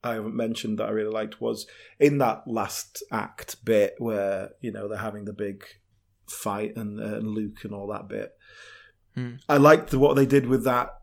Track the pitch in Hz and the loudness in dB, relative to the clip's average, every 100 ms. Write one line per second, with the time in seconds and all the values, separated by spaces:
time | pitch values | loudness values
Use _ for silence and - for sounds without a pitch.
0 | 120 113 107 117 113 117 113 104 107 107 | -4 -4 -4 -4 -4 -4 -4 -4 -2 -2
1 | 107 110 110 - 117 110 - - - _ | -2 -4 -6 -6 -6 -6 -10 -18 -20 _
2 | 143 143 123 110 - 113 98 - - - | 4 6 2 0 -4 -4 -4 -6 -10 -14
3 | - 110 - - - - - 107 101 - | -6 -6 -6 -10 -14 -10 2 4 4 0
4 | 117 107 98 98 98 - 123 101 101 107 | -4 0 0 -2 -6 -10 -10 -8 -8 -6
5 | 110 104 104 101 101 98 - - _ _ | -8 -8 -12 -6 -6 -6 -16 -20 _ _
6 | _ _ - - 110 101 107 - 104 104 | _ _ -16 -10 -6 -4 -6 -8 -10 -8
7 | 107 107 110 107 107 - 104 101 101 104 | -8 -6 -4 -4 -6 -8 -12 -10 -8 -10
8 | 98 107 104 _ _ - - - - _ | -10 -10 -10 _ _ -20 -20 -20 -20 _
9 | _ - 123 120 - 147 143 156 - 131 | _ -12 -12 -12 0 6 8 8 4 4
10 | 143 139 135 139 123 127 123 123 127 - | 4 6 6 4 4 2 2 0 0 -8